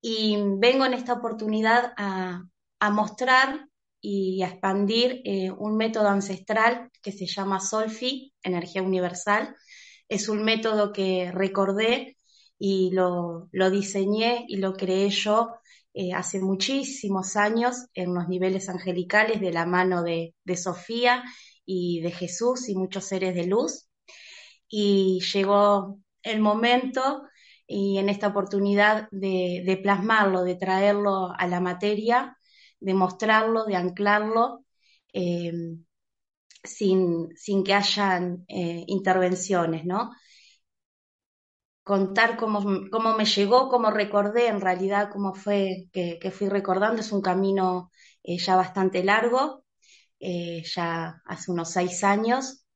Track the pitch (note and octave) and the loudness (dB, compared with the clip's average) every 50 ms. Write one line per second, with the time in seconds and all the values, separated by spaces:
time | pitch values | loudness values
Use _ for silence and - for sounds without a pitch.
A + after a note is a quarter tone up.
0 | - A#3 A3+ A3 A3 G#3+ G#3 G#3 G3+ G3+ G3 G3 G3+ A#3+ C4 C4+ C4+ C4 B3 A#3+ | -4 -4 -4 0 2 2 2 2 2 0 0 4 4 4 4 4 2 2 0 -2
1 | B3 - A#3+ A#3+ - A3+ G#3+ A3 G#3+ G#3+ G#3+ A3 A3 A3 A3+ A#3+ B3 A#3+ A#3+ - | -2 -4 -4 -4 -4 -8 -6 -6 -4 -2 -2 0 2 4 4 4 2 0 -6 -6
2 | G#3 G3+ F#3+ F#3 F#3 F3+ F3+ F3+ F3+ - _ _ _ _ _ _ G#3 G#3 G#3 G#3+ | -6 -4 -4 -4 -4 -6 -8 -10 -12 -16 _ _ _ _ _ _ 0 0 2 2
3 | G#3+ G#3+ G#3 - B3+ B3+ C4 B3+ C4 C4+ C4+ D#4 - _ _ _ _ _ _ _ | 0 -2 -2 -4 2 4 6 6 6 4 0 -8 -12 _ _ _ _ _ _ _
4 | - G#3 G3+ G3 F#3+ F#3 F#3 F#3+ F#3 F3+ - - - G3 F#3+ G3+ G3+ G3 A3+ A#3 | -8 -4 -2 -2 0 -2 0 -2 -2 -4 -4 -4 -2 0 0 2 2 2 2 2
5 | A#3+ B3+ B3+ - - G3+ G3+ G3 F#3+ F#3+ - - G3+ G#3+ G#3+ A3 A3 A3+ A3 A3+ | 2 2 0 -2 -6 -4 -4 -2 -2 -4 -4 -6 -4 -2 0 0 0 0 0 2
6 | G#3+ G3+ G3+ G3 F#3+ G3 F#3+ F3+ - - G#3+ A3 A3 A#3 B3 B3 - - _ _ | 2 4 4 2 0 -2 -6 -10 -6 -2 0 4 4 4 2 0 -8 -16 _ _
7 | _ G3+ G3 G3 F3+ F3 - - G3 G3 G3 F#3 F#3+ - - A3 A3 A3 A3 - | _ -12 -10 -8 -8 -8 -6 -4 -2 -2 -2 -2 -2 -2 -2 -2 -2 -2 -4 -4
8 | B3 B3+ C4+ C4 - - _ _ _ F#3 F3+ F3 E3 E3 - G3 F#3 F#3+ F#3+ F#3 | -4 -4 -4 -6 -10 -16 _ _ _ -4 -2 -2 -4 -4 -4 -4 -2 0 0 0
9 | F3+ F3 F3+ - - G#3 G3+ G#3+ C#4+ D4+ - _ _ _ - - - - - _ | 0 -2 -4 -6 -2 0 0 0 0 -4 -10 _ _ _ -20 -20 -20 -20 -20 _
10 | _ _ A3+ G3 G3+ A3 G#3+ G#3 G#3+ A3 A3 A3 A3 A3 G#3+ G#3+ G#3 G3+ G#3 - | _ _ -4 -4 -2 -2 -2 -2 0 0 0 0 0 0 2 2 0 0 0 -2
11 | F#3+ F#3+ F#3 F#3 F3+ F3 F3+ F#3 G3 F#3+ G3 G3+ G3 F#3+ G3 G3+ A3 A3+ A#3+ C4+ | 0 0 0 0 -2 -4 -2 -2 -2 -2 0 0 0 0 0 0 2 2 2 0
12 | C4+ - - _ _ _ _ _ _ _ _ _ G#3 G3 G3 F#3+ F#3 F#3 F#3 F#3 | -2 -10 -16 _ _ _ _ _ _ _ _ _ -2 0 2 2 2 2 2 2
13 | F#3 F3+ F3+ F3 F3 E3+ E3+ E3+ F3 - - F#3 F#3+ F#3+ F#3 G3+ G3 - - G3 | 2 2 2 -2 -4 -4 -6 -10 -12 -10 -2 2 2 2 2 2 -2 -2 -2 -2
14 | F#3+ G3 G#3 A3 A3 A#3 A#3+ A#3 A#3 - A3+ G3 F#3+ F#3+ F#3+ F#3+ G3 F#3 F#3 F#3+ | 0 0 0 0 2 0 0 -2 -4 -6 -6 -4 -2 -4 -4 -4 -2 -2 0 0
15 | G3 G3+ G3 - - G#3+ G#3 A3 A#3 A#3 - - _ _ - _ _ _ _ - | 2 0 0 -2 0 2 2 2 2 0 -4 -18 _ _ -20 _ _ _ _ -6
16 | F#3+ F3+ F3+ F3+ F#3 - - G3 F#3 F#3+ F#3+ F#3+ - - C4+ C4+ C4 - - - | -6 -4 -4 -4 -6 -4 -4 -4 -2 -2 -2 -2 -2 -2 -2 -2 -4 -4 -10 -8
17 | - G3+ G3 F#3+ F#3+ - - G#3+ G#3 G#3+ A3 A3+ A#3 B3 B3 B3+ - _ _ - | -4 -4 -2 -2 -4 -2 0 0 0 2 2 2 0 0 -2 -4 -12 _ _ -6
18 | F3+ F3 F3+ F3+ F3 F3 F#3 F3+ F#3 F#3+ F#3+ F#3+ F#3+ - F3 F3 F3 F#3 F3 F3 | -4 -2 -2 -2 -2 -2 -2 -2 0 0 0 -2 -4 -6 -10 -8 -6 -4 -4 -4
19 | F3+ F3+ - G#3+ A3 A3 A3+ G#3+ G3 F#3 E3 E3+ E3 E3+ F3+ F3+ F#3 F#3 F#3 F3 | -4 0 2 2 2 2 0 -2 -2 -2 -2 -2 -2 0 2 2 2 2 2 0
20 | E3+ E3+ E3+ E3 E3+ E3 _ _ _ - F3+ E3+ - - E3+ - - - A3+ A#3 | 0 -2 -2 -4 -4 -6 _ _ _ -6 -6 -4 -4 -6 -6 -8 -8 -8 -4 0
21 | A#3+ B3 B3 B3+ B3 B3 - - - - _ _ _ - F#3+ F3+ F3+ F3 F3 E3 | 2 2 2 2 -2 -12 -18 -20 -20 -20 _ _ _ -6 -4 -4 -2 -2 -2 -2
22 | D#3+ F3 E3+ - F3+ F3 - - A3+ A#3+ B3+ B3 - - G3+ F#3 F#3+ F#3 - G3 | -4 -6 -6 -6 -8 -8 -6 -2 0 0 0 0 -4 -6 -4 -4 -4 -4 -6 -8
23 | F#3+ - G3 F#3 F#3+ F#3 F3+ F3 E3+ F3+ G3 A3+ C#4 - - - _ _ _ _ | -8 -4 -4 -2 -2 -2 -2 -2 -2 0 0 0 0 -2 -6 -10 _ _ _ _
24 | _ _ - - - - - - - - - _ _ _ - G#3 G#3 G3+ G3+ G3 | _ _ -20 -20 -20 -20 -20 -20 -20 -20 -20 _ _ _ -4 0 2 4 4 4
25 | F#3+ F#3+ F#3 F3+ F3+ - - G3 G3 G3 G3+ G3+ G#3 G3+ G3+ G3 F#3+ F#3+ G3+ - | 4 4 2 0 -2 -2 0 0 2 4 6 6 6 6 4 4 0 -4 -12 -16
26 | _ _ _ _ - G#3 A3 A3 G#3+ G#3 G#3 A3 A#3 A#3 B3 B3 C4 C4 B3+ C4 | _ _ _ _ -8 -4 0 2 2 2 4 2 4 4 4 2 2 0 -2 0
27 | C4 C4+ D4 C#4 - - _ _ _ - - _ _ _ - G3+ G3 G3 G3 G3 | 0 0 -2 -2 -10 -18 _ _ _ -20 -20 _ _ _ -4 -2 0 0 0 0
28 | G3 G3+ G3+ G3+ G#3+ G3+ G3+ G3+ G3 G3 G#3 G3+ G3 G3+ G3+ G3+ G#3 G#3+ G#3+ G#3+ | 0 0 0 0 -2 -2 0 0 -2 -2 0 0 2 2 4 4 6 4 4 2
29 | G#3+ - - G3 F#3+ G3 F#3+ F#3 F3+ F3+ F3+ F3+ F3+ F3+ F#3+ F#3+ F#3+ G3 G3+ F#3 | -2 -8 -10 -6 -4 -2 0 0 0 0 -2 -4 0 0 -2 0 2 0 0 2
30 | F3+ A3 A3+ G#3+ G#3 G3 F#3+ F#3 F3+ F3+ F3+ F3+ G3 F#3 F#3 F#3+ G3 G3+ G3+ G3+ | 2 2 4 4 4 4 2 2 0 -2 -2 -4 -2 0 0 2 4 4 2 4
31 | G#3 G3+ G3 F#3 F#3 F3+ F3 - F#3 F3 F3+ F3+ F3+ F3+ F3+ F3+ G3 G#3 G#3 G#3 | 2 0 0 0 -2 -4 -4 -4 -2 -2 0 0 0 -2 -2 -2 -2 -2 -2 0
32 | G#3+ A3+ A#3+ B3 C#4 - - _ _ _ _ _ _ _ _ _ - F#3+ F#3+ F#3+ | 0 2 2 2 0 -2 -12 _ _ _ _ _ _ _ _ _ -4 0 2 2
33 | F#3 F#3 F#3+ - A3 G#3+ A3 A3 A3 A3+ A3+ A3+ A3 A3 G3 F3+ F3 F3+ F3+ F3+ | 2 2 0 -2 0 2 4 4 4 2 0 0 0 0 -2 -2 -2 -2 -4 -2
34 | G3+ G3+ G#3 G#3 G#3+ G#3+ A3 A3+ A#3 C4+ C4+ - _ _ _ _ _ _ _ _ | 0 2 2 2 2 0 2 2 2 0 -2 -10 _ _ _ _ _ _ _ _
35 | _ _ _ G3 F3+ F3 F3 F3 F3 E3+ E3 E3+ E3+ E3 E3 E3 E3 _ _ _ | _ _ _ -4 -2 -2 -2 -2 -4 -6 -6 -6 -8 -8 -12 -14 -18 _ _ _
36 | _ _ _ _ _ _ _ _ _ _ - _ _ - - - A3 F#3+ F#3 F#3+ | _ _ _ _ _ _ _ _ _ _ -20 _ _ -20 -10 -2 2 2 4 4
37 | F#3 F3 E3+ E3+ E3+ E3 - - - - G3+ G3 F3+ - G3 G3+ G3 - - G#3 | 4 2 0 -2 -4 -6 -10 -14 -6 -2 0 0 2 4 2 2 2 2 0 0
38 | G3+ G3 F#3 F3 F3+ F3+ F3 F3+ F3 _ - F#3+ F3 E3+ E3+ E3+ E3+ - G3+ F#3+ | 0 2 2 0 0 -2 -6 -8 -10 _ -6 -6 -4 -4 -4 -6 -6 -4 -4 -2
39 | G3 F#3+ F#3 F#3 F#3 F3+ F3+ F3+ - - G3 F3 E3+ D#3+ E3 D#3+ D#3+ F3 F3+ G#3 | 2 2 2 4 4 2 2 -2 -2 0 0 0 2 0 -2 -2 -4 -4 -4 -4
40 | B3 - - - _ _ _ - - _ _ _ _ _ _ _ _ _ _ _ | -4 -6 -10 -20 _ _ _ -20 -20 _ _ _ _ _ _ _ _ _ _ _
41 | _ _ _ _ _ _ _ _ _ _ _ _ _ _ _ _ _ - G3+ G3 | _ _ _ _ _ _ _ _ _ _ _ _ _ _ _ _ _ 0 2 2
42 | G3 F#3+ G3 A3 A3+ A#3 A#3 A3+ A3+ G#3+ G#3 G#3 G3 G3+ G3 F#3 F#3+ - - A3+ | 2 2 4 4 4 4 4 0 -2 -2 0 0 0 0 -2 -2 -4 -4 -2 0
43 | A3 A3+ A3 G#3+ G#3+ G#3+ - G3+ G3+ G3 A#3 B3+ C4+ C4+ B3 B3 A3+ G#3+ G#3 G#3+ | 2 2 2 2 2 2 2 2 2 4 6 4 4 4 2 2 2 2 2 2
44 | G#3 G3+ G#3 G#3 G3+ G#3 G#3 A#3+ A#3+ A#3 G#3 G3+ F#3+ F#3 F#3 F3+ F#3+ G3 G3+ G3+ | -2 0 2 0 0 2 2 2 2 2 2 0 0 0 0 0 0 0 2 0
45 | G#3 G3+ G#3 G3 G3+ F#3+ F#3+ - - G#3 G3+ G3+ G3 F#3+ F#3+ F#3 F3+ - _ F#3+ | 0 0 -4 -6 -6 -6 -6 -6 -4 0 0 0 0 0 -2 -6 -10 -10 _ -4
46 | F3 F3 E3+ E3 - G3 F#3 - G#3 G3 G3 G3+ F#3+ G3 F#3 F#3+ G3+ A3 A3+ A3 | -4 -4 -6 -6 -8 -8 -6 -4 -4 -2 -2 -2 0 0 0 2 2 0 0 -2
47 | G#3+ - G#3 G3 F#3+ F#3+ F3+ F#3 G3 G3 G3 G3 F#3 F#3 F3+ F3+ F3+ - _ _ | -4 -2 -4 -2 0 0 0 2 2 2 2 2 2 0 0 -2 -6 -10 _ _
48 | _ - _ _ _ - F3 F3 F3 G3 F#3 F#3 F#3 F#3 - G3 F#3+ F#3 F#3 F#3 | _ -20 _ _ _ -8 -6 -4 0 2 4 4 4 2 0 0 0 2 2 0
49 | F3+ F#3+ G3+ A3 A3+ A#3+ A#3 B3+ C4+ D#4 - - _ _ _ _ _ _ - _ | 2 4 4 4 4 2 2 2 0 0 -4 -10 _ _ _ _ _ _ -20 _
50 | _ _ _ _ - F#3 F3+ F3 E3+ E3+ E3+ E3 E3 - - - E3+ E3+ E3 E3 | _ _ _ _ -10 -6 -6 -6 -6 -6 -8 -10 -10 -8 -6 -4 -2 -2 -2 -4
51 | E3 E3 E3 - _ - F3 - - - F3+ E3+ E3+ E3+ - F#3 F3+ F3+ F3+ - | -4 -6 -10 -14 _ -14 -12 -12 -6 -4 -4 -4 -4 -2 -2 -2 -2 -2 -2 0
52 | - G3 G3+ G#3 A3 A3+ A#3+ C4+ C4+ C4 - _ _ _ _ | 2 2 2 4 2 2 0 0 0 -6 -12 _ _ _ _